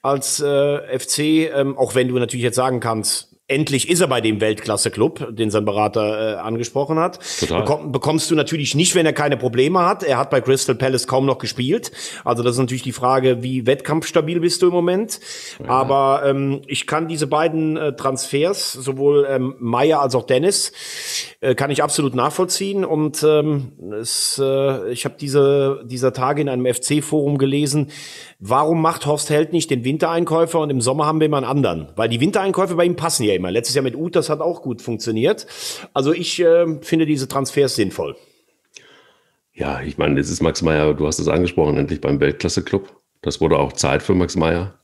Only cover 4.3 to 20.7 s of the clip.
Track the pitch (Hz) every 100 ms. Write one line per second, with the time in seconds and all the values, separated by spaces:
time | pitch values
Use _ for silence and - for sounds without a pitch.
4.3 | 107 107 104 - 104 107 - 113 - 120
5.3 | 110 110 107 107 101 107 110 107 107 110
6.3 | 101 101 117 117 135 143 160 175 - -
7.3 | - - 85 107 151 151 127 147 160 -
8.3 | 156 147 160 139 143 180 180 160 143 147
9.3 | 135 123 117 139 185 175 196 165 123 143
10.3 | 139 123 135 - 120 131 131 - 131 135
11.3 | 123 110 - 127 220 - - - - -
12.3 | 120 120 123 127 127 127 120 127 131 131
13.3 | 120 123 131 117 139 - 156 - 170 151
14.3 | 175 170 175 180 175 175 185 220 - -
15.3 | - - - 110 127 131 139 139 139 139
16.3 | 139 139 139 - 139 - 151 165 160 147
17.3 | 151 165 160 156 156 151 135 135 131 -
18.3 | 139 160 202 - 127 131 135 143 147 139
19.3 | 135 127 135 117 120 147 151 139 123 -
20.3 | 131 175 196 -